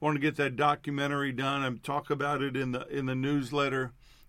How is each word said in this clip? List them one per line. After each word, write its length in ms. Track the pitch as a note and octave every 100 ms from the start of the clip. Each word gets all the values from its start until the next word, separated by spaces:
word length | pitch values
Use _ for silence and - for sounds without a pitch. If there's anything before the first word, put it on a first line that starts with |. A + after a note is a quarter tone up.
want 140 | D3
to 60 | D3
get 160 | D3+ D3
that 200 | C#3 B2+
documentary 760 | D3 D3 D3 C#3+ C#3+ C#3+ C#3
done. 300 | B2 C3+ C#3
I'm 180 | C3+ A2+
talk 280 | - C#3+ C#3+
about 320 | C#3+ C#3+ D3
it 160 | C3+ C3
in 160 | C3
the, 140 | B2 -
in 160 | C#3
the 100 | C3
newsletter. 800 | C3 C3+ D3 B2 C#3+ C#3 C3 B2+ - - -